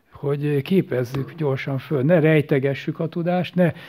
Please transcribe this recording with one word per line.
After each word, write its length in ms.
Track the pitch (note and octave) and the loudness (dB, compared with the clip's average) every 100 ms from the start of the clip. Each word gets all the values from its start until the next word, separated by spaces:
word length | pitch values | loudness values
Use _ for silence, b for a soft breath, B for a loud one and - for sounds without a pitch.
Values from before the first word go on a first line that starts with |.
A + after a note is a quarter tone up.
| _ | _
hogy 500 | - C#3 C#3+ D3 C#3+ | -8 -4 -2 0 -2
képezzük 720 | C3+ F#3+ C3+ B2+ A#2+ C3+ C3+ | 2 2 2 -2 -2 -4 -6
gyorsan 440 | - D3 C3 - C3+ | -4 -2 -2 -4 -6
föl, 260 | - D3 | -2 0
ne 160 | C#3+ F3+ | 4 4
rejtegessük 800 | D#3 D#3 D3 C#3+ C3+ C3 - - | 6 4 4 2 0 -2 -6 -6
a 80 | D#3+ | -6
tudást, 480 | F3 E3+ F3+ E3+ F3+ | -4 -2 -2 0 2
ne, 160 | E3+ B | 2 B